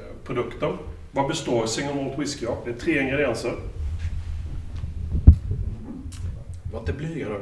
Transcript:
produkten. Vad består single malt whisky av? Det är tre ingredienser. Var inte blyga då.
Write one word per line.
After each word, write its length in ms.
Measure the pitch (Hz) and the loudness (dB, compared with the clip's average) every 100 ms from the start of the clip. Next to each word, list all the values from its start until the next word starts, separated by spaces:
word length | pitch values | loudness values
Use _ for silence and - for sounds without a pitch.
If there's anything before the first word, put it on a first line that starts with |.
| - - | -12 -12
produkten. 480 | - 123 120 - 151 - - - - | -6 -4 -4 -2 -4 -4 -8 -12 -6
Vad 160 | 139 139 | -2 0
består 380 | 156 - 120 113 | 0 0 2 2
single 280 | 151 143 | 0 -2
malt 240 | 143 135 135 | -2 -2 -2
whisky 280 | 143 - 113 | -4 -4 -4
av? 100 | - | -4
Det 60 | 123 | -4
är 40 | |
tre 260 | 120 - 151 | -4 2 2
ingredienser. 520 | 135 139 139 113 120 - - - - - - - - - - - - - - - - - - - - - - - - - - - - - - - - | 2 2 2 0 -2 -4 -6 -4 -4 -2 -2 -2 -4 -4 -6 -6 -6 -6 -6 -4 -2 8 10 10 8 -4 -4 -6 -8 -10 -10 -8 -8 -8 -10 -10 -8
Var 80 | 110 | -6
inte 120 | 117 | -4
blyga 360 | 131 156 156 107 | -4 -4 -4 -4
då. 100 | 104 | -4